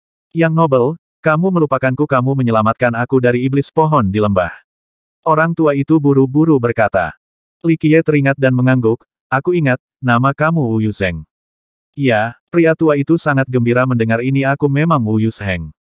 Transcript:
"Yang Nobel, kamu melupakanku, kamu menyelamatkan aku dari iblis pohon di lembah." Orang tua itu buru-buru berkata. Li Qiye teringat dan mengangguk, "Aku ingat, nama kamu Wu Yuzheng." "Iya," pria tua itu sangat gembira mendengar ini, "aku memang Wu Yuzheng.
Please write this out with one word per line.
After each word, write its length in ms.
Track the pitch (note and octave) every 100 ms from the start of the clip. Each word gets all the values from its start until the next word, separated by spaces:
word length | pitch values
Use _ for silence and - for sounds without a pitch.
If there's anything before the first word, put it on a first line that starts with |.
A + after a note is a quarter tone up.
| _ _ _
"Yang 220 | E3 E3 D#3+
Nobel, 300 | E3 C3 A#2+ E3+ _ _
kamu 320 | D#3 D#3 F#3+
melupakanku, 560 | F3 D3+ C3 C3 B2+ D3
kamu 240 | C3 B2+
menyelamatkan 640 | C3+ A#2+ A2+ A2 A2+ B2 A#2
aku 240 | A#2+ C3+
dari 240 | B2 A#2+
iblis 300 | C3 C#3 C3+
pohon 340 | - D#3 D3+ G2+
di 160 | G#2
lembah." 300 | G#2 G2 F2 - _ _ _ _ _ _ -
Orang 260 | D#3 E3
tua 240 | E3 D#3 C#3+
itu 240 | C#3 D#3+
buru-buru 560 | C#3+ C3+ C3+ C#3 D#3+ C#3+
berkata. 560 | A#2+ A#2 G#2 G2 D#2+ - _ _ _ _ E3+
Li 100 | D#3+
Qiye 240 | D#3 D#3+
teringat 400 | D#3+ D3 C3+ C#3
dan 160 | C3 B2+
mengangguk, 480 | B2+ B2+ A2+ A#2 _ _ -
"Aku 240 | C3 F3+
ingat, 320 | F3+ C#3+ B2+ _ -
nama 320 | B2+ A#2+ C3+
kamu 320 | C#3 D#3 E3
Wu 160 | B2 A2+
Yuzheng." 480 | A2 G#2 F#2+ E2 D2+ _ _ _ _ _ _
"Iya," 480 | - C3+ G#2+ A2 - _
pria 240 | F3 E3
tua 240 | D#3+ D#3+ C#3+
itu 240 | C#3+ E3
sangat 320 | D#3 C3+ C3
gembira 320 | B2+ A#2 A#2+
mendengar 400 | C3 A#2+ A2+ A2+
ini, 240 | B2+ C3+ C3+
"aku 240 | C#3+ D3
memang 320 | C#3 E3 D#3
Wu 160 | A2 A2
Yuzheng. 560 | A2 - G2+ F2+ D#2+ -